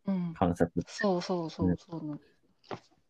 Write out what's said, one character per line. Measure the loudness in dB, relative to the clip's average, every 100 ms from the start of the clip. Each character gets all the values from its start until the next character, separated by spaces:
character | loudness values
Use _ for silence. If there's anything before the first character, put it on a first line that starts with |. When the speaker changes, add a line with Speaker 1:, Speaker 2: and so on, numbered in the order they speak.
| -4
Speaker 1:
う |
ん。 | -2 -2
Speaker 2:
観 | 0 2 4
察。 | 2 0 -4
Speaker 1:
そ | 0 2 2
う |
そ | 0 -2 -2
う |
そ | 0
う、 | 2
Speaker 2:
う |
ん。 | 0
Speaker 1:
そ | -4 -8
う | -6
な |
の。 | -8 -12 _ _ _ -12 -12 -12 _ _